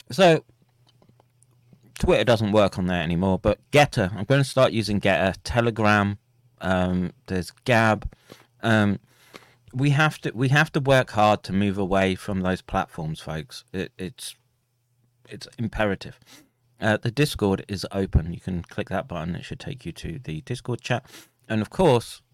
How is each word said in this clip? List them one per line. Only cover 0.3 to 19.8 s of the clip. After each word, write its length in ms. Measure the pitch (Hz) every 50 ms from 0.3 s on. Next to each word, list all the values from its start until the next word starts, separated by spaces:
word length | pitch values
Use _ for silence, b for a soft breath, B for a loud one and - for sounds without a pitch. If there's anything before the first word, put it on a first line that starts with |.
| 160 - - _ _ _ _ _ _ _ _ _ _ _ _ _ _ _ _ _ _ _ _ _ _ _ _ _ - _ _ _ _ -
Twitter 260 | - 175 170 117 107
doesn't 280 | 123 117 104 113 101 101
work 260 | 107 101 95 - 101
on 80 | 92
there 160 | 90 90 87 78
anymore, 360 | 80 85 85 95 95 92 90
but 200 | - 107 104 - _ _ -
Gettr, 420 | 147 143 - - 127 98 90 110
I'm 100 | 90 98
gonna 200 | - 135 139 139
start 280 | 131 - 131 127 95 87
using 280 | 113 104 104 104 98
Gettr, 340 | - 101 92 76 92 95 95 - -
Telegram, 760 | - - 120 117 120 107 110 107 104 104 104 101 101 101 - _ _ _ _ _ _ _ _
um, 520 | - 90 95 92 90 92 90 90 90 - - _ _
there's 260 | - 95 90 82 - - _ _
Gab. 440 | - 120 113 113 110 107 101 - - B B B B B B B B B _ -
Um, 380 | 113 110 107 104 101 98 - B B B B B B B B B B B B B - -
we 160 | 127 139 147
have 280 | 139 143 156 156 - -
to, 100 | - - -
we 160 | 107 135 131
have 240 | 139 151 156 - -
to 80 | 160
work 300 | 135 135 135 131 127 -
hard 320 | - 107 107 107 104 98 -
to 100 | - 92
move 240 | 95 101 101 95
away 380 | 101 98 87 98 95 95 95 92
from 260 | - - - 101 95
those 220 | 92 92 92 - -
platforms, 580 | - - 95 - - - - 80 78 78 -
folks. 440 | - - 78 78 78 - - - - _ -
It, 200 | 95 87 - - -
it's, 360 | 92 90 - - - - - _ _ _ _ _ _ _ _ _ _ _ _ _ _ _ _ _ _ -
it's 180 | - - - - - -
imperative. 600 | 117 101 - - 110 104 95 - - - - _ B B B B B B _ _ _ _ _ _
Uh, 160 | - 110 107
the 140 | - - 120
Discord 540 | 107 - 147 147 - - 107 98 95 92 - -
is 160 | 101 90 - - -
open. 400 | 98 98 90 - - 78 85 82
You 80 | -
can 220 | - 95 92 87 85
click 260 | - - - - -
that 200 | 92 95 - -
button. 260 | 90 82 80 87 85
It 100 | - -
should 160 | - - -
take 240 | - - 139 -